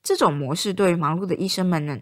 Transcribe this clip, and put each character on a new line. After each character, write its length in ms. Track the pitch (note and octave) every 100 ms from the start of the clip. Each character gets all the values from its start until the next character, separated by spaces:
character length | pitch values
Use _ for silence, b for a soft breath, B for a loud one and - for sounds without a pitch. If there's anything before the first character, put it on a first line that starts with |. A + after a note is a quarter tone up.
这 140 | - F#4+
种 180 | G#3+ C#3+
模 180 | C#3
式 200 | E3 G#3
对 180 | F#3 F#3+
于 60 | E3+
忙 200 | D3+ E3
碌 80 | F#3+
的 80 | -
医 120 | F#3+
生 180 | - F#3
们 200 | E3 D3
呢， 120 | B2+